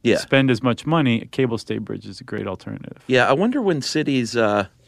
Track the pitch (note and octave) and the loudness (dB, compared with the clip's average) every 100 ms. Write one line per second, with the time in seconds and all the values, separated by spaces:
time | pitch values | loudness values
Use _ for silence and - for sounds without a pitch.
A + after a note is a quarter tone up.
0 | A#2+ F2+ - C3+ C3+ A2 B2 A#2 D3 E3 | 2 2 4 2 4 2 0 -2 0 2
1 | C3 A2+ - - C3 A2+ - A2 G#2+ G2+ | 2 0 -2 -2 -2 -2 -6 -8 -6 -10
2 | G#2 F#2+ - G#2+ G2 F#2 - G#2+ - - | -12 -16 -10 -8 -6 -8 -10 -12 -14 -16
3 | - B2+ G#2+ C#3 A3 C#4+ G3 D3+ - D#3 | 0 2 4 2 2 0 0 -2 -2 -2
4 | D3 C3 A#2 A#2 G#2+ G#2 G2 _ | 0 0 0 0 2 2 -2 _